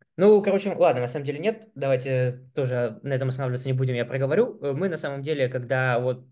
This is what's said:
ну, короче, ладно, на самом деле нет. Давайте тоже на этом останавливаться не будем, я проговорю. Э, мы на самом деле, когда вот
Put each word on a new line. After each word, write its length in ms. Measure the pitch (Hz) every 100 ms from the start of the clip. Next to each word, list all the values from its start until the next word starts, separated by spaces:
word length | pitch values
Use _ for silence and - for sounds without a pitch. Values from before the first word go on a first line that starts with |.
| _ -
ну, 260 | 202 208
короче, 300 | 202 196 196
ладно, 280 | 165 170 123
на 60 | 123
самом 180 | 151
деле 140 | 139 143
нет. 320 | 196 220 -
Давайте 720 | 135 139 127 135 127 127 123 -
тоже 460 | - 127 123 120 110
на 120 | 139
этом 160 | 135 131
останавливаться 380 | 131 131 127 135
не 40 |
будем, 220 | 131 131
я 100 | 120
проговорю. 540 | 117 131 135 170 247 -
Э, 100 | 143
мы 160 | 139 190
на 80 | 156
самом 260 | 147 139
деле, 260 | 143 151 127
когда 500 | 127 120 131 131 120
вот 280 | 127 127 -